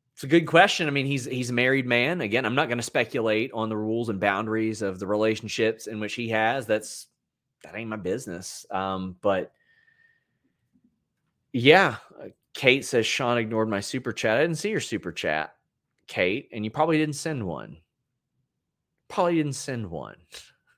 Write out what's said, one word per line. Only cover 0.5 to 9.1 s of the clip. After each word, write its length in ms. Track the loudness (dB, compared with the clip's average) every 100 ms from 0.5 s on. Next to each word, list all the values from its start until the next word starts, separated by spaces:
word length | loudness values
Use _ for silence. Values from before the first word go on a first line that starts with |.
| 6 6 4 -2
I 40 |
mean, 140 | 0 0
he's, 200 | -2 -2
he's 260 | -4 -2
a 20 |
married 340 | 2 4 2 2
man. 340 | 2 2 0
Again, 240 | -2 0 0
I'm 80 |
not 140 | 0 0
gonna 140 | -2
speculate 720 | -2 -2 0 0 0 0 0
on 160 | -4 -4
the 80 | -2
rules 320 | -2 -2 -2
and 100 | -2
boundaries 600 | 0 0 0 -2 -2 -2
of 180 | -4 -4
the 80 | -2
relationships 800 | 2 2 0 -4 0 0 0 -8
in 120 | -8
which 160 | -6 -6
he 140 | -2
has. 360 | 0 2 0 0
That's, 420 | -2 -2 -14 -18 _ _ _ _ _
that 120 | -16 -12
ain't 140 | -8
my 60 | -6
business. 720 | -4 -4 -6 -10 -10 -14 -6
Um, 460 | -4 -2 -4 -6